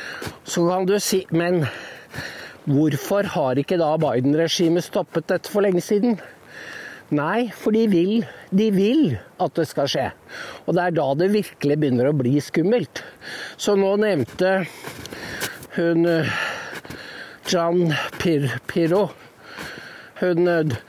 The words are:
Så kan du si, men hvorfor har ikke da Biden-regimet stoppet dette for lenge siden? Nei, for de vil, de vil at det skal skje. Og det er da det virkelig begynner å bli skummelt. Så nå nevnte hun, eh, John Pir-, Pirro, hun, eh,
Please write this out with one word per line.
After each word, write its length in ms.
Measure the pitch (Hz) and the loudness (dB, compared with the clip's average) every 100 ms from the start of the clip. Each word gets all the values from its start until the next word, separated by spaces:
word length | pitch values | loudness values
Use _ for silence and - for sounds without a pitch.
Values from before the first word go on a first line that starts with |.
| - - - - - | -12 -10 -12 -12 -6
Så 160 | 180 170 | 0 2
kan 180 | 185 190 | 2 2
du 80 | 202 | 0
si, 220 | - 190 - 165 | 2 -2 0 0
men 300 | 175 180 127 - - - - - - - - - | 2 2 0 -6 -14 -18 -16 -14 -12 -14 -18 -8
hvorfor 640 | - 139 156 143 - 202 175 170 | 0 2 2 0 0 0 0 0
har 240 | 131 131 | 0 0
ikke 160 | - 180 | 0 2
da 120 | 156 160 | 2 2
Biden-regimet 880 | 151 120 131 151 165 - 170 170 - | 2 2 2 2 2 2 2 2 0
stoppet 400 | 208 - 170 - | -4 -2 -4 -2
dette 240 | 180 - | -2 0
for 160 | 208 202 | 0 2
lenge 160 | 175 | 2
siden? 320 | - 208 240 202 - - - - - - - - - | 2 2 2 0 -6 -20 -20 -18 -16 -16 -16 -14 -4
Nei, 400 | 147 151 220 240 | -2 0 0 -2
for 240 | - 226 | -2 0
de 140 | 220 226 | 2 4
vil, 300 | 175 185 226 170 - - | 4 4 0 -2 -8 -2
de 140 | 190 220 | 2 4
vil 300 | 190 202 302 220 107 - - | 4 4 4 2 0 -6 -4
at 140 | 175 - | -2 -2
det 60 | 156 | -2
skal 220 | - 143 | 0 -2
skje. 140 | 151 104 - - - - - | 0 -4 -8 -18 -16 -14 -10
Og 140 | - 170 | -2 0
det 80 | |
er 100 | 180 | 2
da 120 | 165 135 139 | 0 0 2
det 140 | 190 | 2
virkelig 440 | 214 - - 143 151 | 2 -2 -2 0 2
begynner 240 | 147 123 131 | 2 4 2
å 100 | 151 | 2
bli 200 | 120 147 | 2 2
skummelt. 580 | - 170 170 240 147 - - - - - - - | 0 0 2 2 0 -10 -16 -18 -14 -12 -12 -4
Så 160 | - | 0
nå 220 | 202 190 202 | 2 4 2
nevnte 540 | 214 165 117 - 185 190 165 - - - - - - - - - - | 2 2 0 0 2 2 -2 -10 -16 -14 -14 -14 -12 -8 -10 -10 -10
hun, 320 | - 170 170 170 | -2 2 4 4
eh, 240 | 165 127 110 - - - - - - - - - - - | 2 0 -2 -6 -8 -12 -14 -14 -16 -16 -16 -18 -12 -2
John 400 | 180 170 180 170 139 - - | 0 2 2 2 0 -4 -4
Pir-, 380 | 175 151 139 120 - | 0 2 0 -4 -4
Pirro, 380 | 185 165 190 190 - - - - - - - - - - - | 0 2 2 0 -4 -20 -20 -18 -14 -14 -14 -18 -20 -14 -2
hun, 260 | 180 170 175 | 0 2 4
eh, 300 | 170 156 113 | 2 0 -2